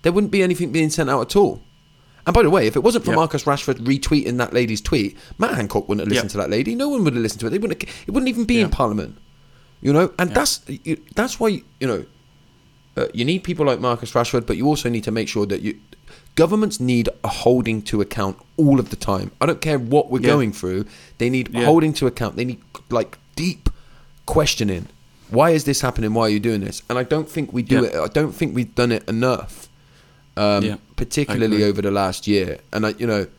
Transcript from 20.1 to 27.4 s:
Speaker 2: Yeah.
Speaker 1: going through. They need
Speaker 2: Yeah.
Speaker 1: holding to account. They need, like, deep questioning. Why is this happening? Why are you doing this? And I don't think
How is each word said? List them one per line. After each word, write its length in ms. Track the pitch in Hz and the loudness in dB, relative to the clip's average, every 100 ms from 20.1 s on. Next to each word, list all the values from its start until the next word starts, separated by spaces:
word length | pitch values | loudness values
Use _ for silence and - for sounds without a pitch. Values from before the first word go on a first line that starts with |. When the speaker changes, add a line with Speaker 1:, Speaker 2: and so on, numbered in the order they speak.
| 127 | 0
Speaker 2:
Yeah. 80 | 123 | 2
Speaker 1:
going 220 | 147 113 | 4 2
through. 320 | 101 92 92 104 - - - | -4 -6 -4 -6 -14 -20 -4
They 120 | 120 | 0
need 200 | 131 - | 0 -2
Speaker 2:
Yeah. 120 | 120 | 0
Speaker 1:
holding 260 | 120 165 156 | 4 6 4
to 140 | 151 131 | 0 -2
account. 300 | 120 113 - | -2 -4 -4
They 80 | |
need, 160 | 123 120 - - _ | -6 -6 -16 -20 _
like, 280 | 120 - - _ | -2 -2 -10 _
deep 340 | - 175 - - - - - - - | -6 -6 -2 -4 -4 -20 -20 -20 -18
questioning. 640 | - 165 147 - 104 90 - - - _ - | 0 2 2 0 -2 -2 -8 -18 -20 _ -2
Why 200 | 110 160 | 2 4
is 120 | 156 | 4
this 160 | 143 139 | 2 0
happening? 320 | 127 - 110 | -2 -2 0
Why 100 | 113 | 2
are 60 | 110 | 2
you 100 | 104 | 2
doing 220 | 113 107 | 0 -2
this? 220 | 98 - - | -4 -8 -6
And 80 | 123 | -4
I 60 | |
don't 240 | 123 151 156 | 0 -2 -2
think 220 | 165 | -6